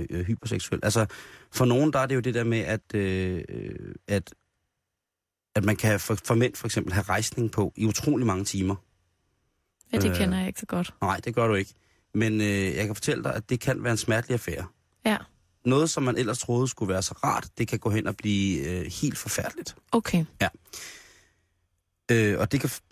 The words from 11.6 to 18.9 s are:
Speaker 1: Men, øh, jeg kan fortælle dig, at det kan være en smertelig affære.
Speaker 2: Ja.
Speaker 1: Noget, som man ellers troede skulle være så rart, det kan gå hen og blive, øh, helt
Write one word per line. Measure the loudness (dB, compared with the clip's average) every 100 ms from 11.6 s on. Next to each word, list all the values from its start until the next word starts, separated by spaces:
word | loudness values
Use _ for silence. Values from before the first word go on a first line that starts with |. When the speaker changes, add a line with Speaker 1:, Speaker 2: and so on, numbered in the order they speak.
| -2 -8 _ _ _
Speaker 1:
Men, | 0 2 2
øh, | 2 2 0 0
jeg | -2
kan |
fortælle | -2 -2 -2
dig, | -2
at | -4 -2
det | -2
kan | 0 -2
være | 0
en | 0
smertelig | 2 0 0
affære. | -2 -2 -8 -10 -16 _ _ 0
Speaker 2:
Ja. | 0 -4 _ _ _
Speaker 1:
Noget, | 2 4 4
som | 2
man | 0 2
ellers | 0 -2
troede | 0 0 0
skulle | 0 0
være | 0
så | -2 -2
rart, | -2 -2 -4 -4
det | -2
kan | -2
gå | 0
hen | 0 -2
og | -2
blive, | 0 2 2 0 -2
øh, | -4
helt | -6